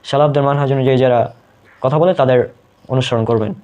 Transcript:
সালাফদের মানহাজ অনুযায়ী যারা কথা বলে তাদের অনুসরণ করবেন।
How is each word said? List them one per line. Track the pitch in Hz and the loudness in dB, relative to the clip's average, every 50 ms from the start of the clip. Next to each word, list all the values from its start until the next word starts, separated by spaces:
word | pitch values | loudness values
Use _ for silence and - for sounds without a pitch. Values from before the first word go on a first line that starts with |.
| _ | _
সালাফদের | - - 139 147 151 139 147 139 | -4 0 0 0 2 2 0 0
মানহাজ | 139 143 143 143 131 139 | 0 0 0 0 0 0
অনুযায়ী | 135 131 131 131 | 0 2 2 2
যারা | 127 131 127 123 120 113 117 - _ _ _ _ _ _ - - _ | 2 2 2 2 2 0 -2 -6 _ _ _ _ _ _ -20 -18 _
কথা | - 131 139 151 | -4 -2 0 2
বলে | 165 185 180 | 0 0 2
তাদের | - 180 127 127 123 117 - - _ _ _ _ _ _ - 131 | 0 2 2 2 2 0 -2 -6 _ _ _ _ _ _ -4 -2
অনুসরণ | 131 123 - 123 117 113 110 | -2 -2 -2 -2 -2 0 0
করবেন। | 117 113 110 104 98 - | 0 -2 -2 -4 -6 -10